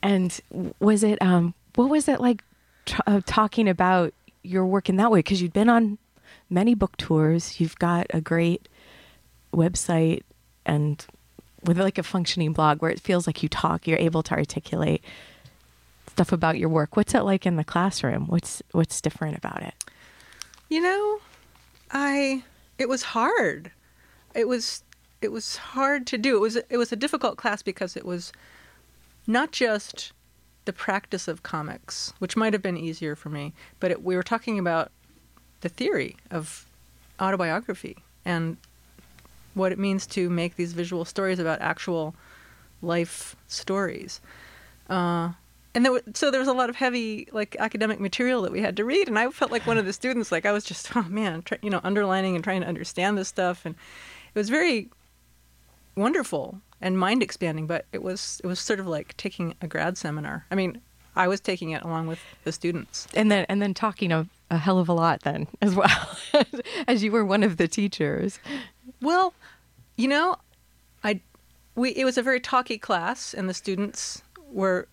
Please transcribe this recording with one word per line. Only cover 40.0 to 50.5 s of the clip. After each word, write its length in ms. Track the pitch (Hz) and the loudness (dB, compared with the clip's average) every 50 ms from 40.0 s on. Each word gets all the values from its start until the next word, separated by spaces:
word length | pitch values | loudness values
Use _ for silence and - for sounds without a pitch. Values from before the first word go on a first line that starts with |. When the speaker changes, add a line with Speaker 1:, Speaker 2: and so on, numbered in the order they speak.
| - | -4
Speaker 2:
to 240 | - - 202 180 175 | -6 -4 -2 -2 0
make 280 | 175 170 170 175 - | 0 0 -2 -4 -4
these 160 | - 175 170 170 | -4 -6 -6 -4
visual 320 | 165 175 175 180 170 170 | -6 -6 -4 -4 -6 -6
stories 340 | - - - 196 190 185 180 | -6 -4 -2 -2 0 0 0
about 220 | 170 165 156 - | 0 -2 -2 -2
actual 520 | - 160 160 - - - 175 165 156 156 160 - - - - - - - - - - - - - | -2 -4 -4 -4 -4 -4 -4 -2 -4 -6 -8 -14 -20 -20 -20 -20 -20 -20 -20 -20 -20 -20 -20 -10
life 560 | - 170 170 175 170 170 - - - - - - - | -4 -2 0 0 0 -2 -6 -14 -14 -16 -18 -20 -16
stories. 720 | _ - - - - 190 196 196 175 - - - - - - - - - - - - - - - - - - - - | _ -12 -12 -6 -4 -2 -2 -2 -4 -6 -8 -12 -14 -16 -18 -18 -20 -20 -20 -20 -20 -20 -20 -20 -20 -20 -20 -8 -4
Uh, 420 | 185 185 175 175 170 170 170 175 175 _ _ _ _ _ _ _ _ | -2 0 0 0 0 0 -2 -4 -6 _ _ _ _ _ _ _ _
and 120 | 240 240 | 2 4
there 80 | 269 254 | 4 4
w-, 200 | 247 - 214 208 | 2 -2 -6 -4
so 160 | - - 285 | 0 0 2
there 120 | 262 269 | 2 2
was 80 | 254 277 | 2 2
a 40 | 254 | 2
lot 160 | 254 254 233 | 2 0 -2
of 60 | 240 | 0
heavy, 540 | - 269 254 247 247 233 220 214 208 - - | 0 0 0 0 0 -4 -4 -6 -8 -10 -8
like, 240 | - 220 208 - - | -6 -6 -6 -6 -4
academic 440 | - - 220 - 214 214 214 214 - | -4 -4 -2 0 -2 -2 0 0 -2
material 400 | 202 190 - - 247 247 254 240 | -4 -4 -2 0 0 0 0 0
that 100 | 190 175 | -2 -2
we 80 | - 185 | -2 -2
had 160 | 214 196 185 | -2 -2 -2
to 80 | - 208 | -2 -2
read, 240 | 240 285 392 403 | 0 2 0 2
and 100 | 285 220 | 2 2
I 120 | 214 233 254 | 0 0 0
felt 220 | - - 294 - | 0 -2 -2 0
like 140 | - 226 - | 0 -2 0
one 120 | 226 226 | 0 0
of 80 | 226 202 | 0 0
the 80 | 185 - | -2 -4
students. 360 | - - 254 262 240 220 - | -4 -4 -2 -2 -2 -2 0
Like, 160 | 180 160 - | -2 0 2
I 60 | 202 | 2